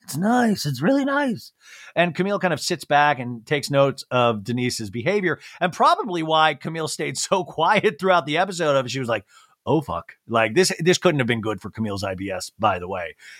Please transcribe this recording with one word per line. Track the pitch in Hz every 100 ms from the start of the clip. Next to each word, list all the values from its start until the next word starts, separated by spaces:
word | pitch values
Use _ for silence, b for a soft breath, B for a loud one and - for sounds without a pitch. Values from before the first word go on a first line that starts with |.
It's | - 139
nice. | 202 247 233 196 147
It's | 123
really | 170 277 277
nice." | 277 277 175 - _ B B B -
And | 175 151
Camille | 190 202
kind | 185
of | 147
sits | - 170 -
back | 147 147 135
and | 123 120 -
takes | 147 135
notes | 139 139 135 -
of | 127 120 110
Denise's | 101 120 123 - 107
behavior, | 113 123 208 180 143 B B
and | 175
probably | - 269 349 254 175
why | 160 156 156 151
Camille | 170 160 156
stayed | - 147 135
so | - 190
<laughs> |
quiet | - - 165 208 214 220
throughout | 190 175 147
the | 151
episode | 196 175 156 139
of | 123
it. |
She | 131
was | 120
like, | 110 - b b b -
"Oh, | 151
fuck." | 139 85 - - -
Like, | 113 110 113
this, | 190 190
this | 170 175
couldn't | 185 151
have | 117
been | 117
good | 107 101
for | 101
Camille's | - 110 98
I | 98 92
B | 98
S, | 92 - _
by | 104 92
the | 90
way. | 95 82 - B